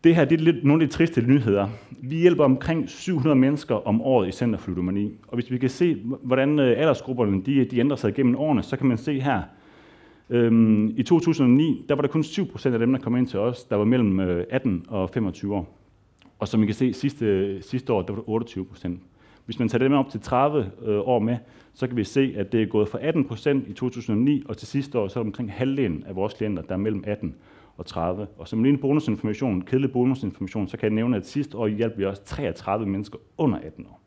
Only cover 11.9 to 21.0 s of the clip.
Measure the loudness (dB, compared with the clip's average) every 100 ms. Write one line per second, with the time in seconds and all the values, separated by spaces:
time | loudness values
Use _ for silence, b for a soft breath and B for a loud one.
11.9 | 0 0 -2 -2 -4 -6 -2 -2 0 2
12.9 | 0 0 0 0 0 -2 -4 -4 0 2
13.9 | 4 4 2 0 -2 -2 -2 -2 -4 -4
14.9 | -4 -4 -2 -4 -6 -6 -6 -6 _ _
15.9 | _ _ _ _ _ -2 2 2 2 -2
16.9 | 0 -6 -2 0 0 0 -4 -8 -8 -2
17.9 | -2 -2 -8 -4 -4 -4 -8 -10 -10 -10
18.9 | -10 -12 b b b -14 -4 -2 2 2
19.9 | 2 0 -6 -2 0 2 0 -4 -6 -2
20.9 | -2